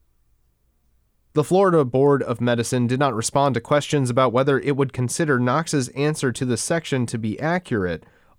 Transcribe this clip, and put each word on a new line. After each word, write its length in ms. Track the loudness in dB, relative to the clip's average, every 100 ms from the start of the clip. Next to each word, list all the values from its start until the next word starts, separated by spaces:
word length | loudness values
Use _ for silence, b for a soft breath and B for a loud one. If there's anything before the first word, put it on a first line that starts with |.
| _ _ _ _ _ _ _ _ _ _ _ _ _
The 100 | -2
Florida 400 | 2 4 4 4
Board 380 | 2 4 4 4
of 180 | 0 -2
Medicine 460 | 0 0 0 0 0
did 140 | 0
not 160 | 0 0
respond 400 | -2 0 2 0
to 40 |
questions 520 | 0 -2 0 0 0
about 200 | 2 2
whether 280 | 2 2 0
it 180 | 0 -2
would 160 | -2
consider 460 | -2 -4 -2 0 2
Knox's 500 | 2 0 0 -2 -2
answer 420 | -2 -2 0 -2
to 140 | -2 -2
the 120 | -2
section 500 | -2 -4 -2 -2 -2
to 100 | -4
be 220 | -6 -4
accurate 680 | -2 -4 -2 -2 -2 -4 -10 b b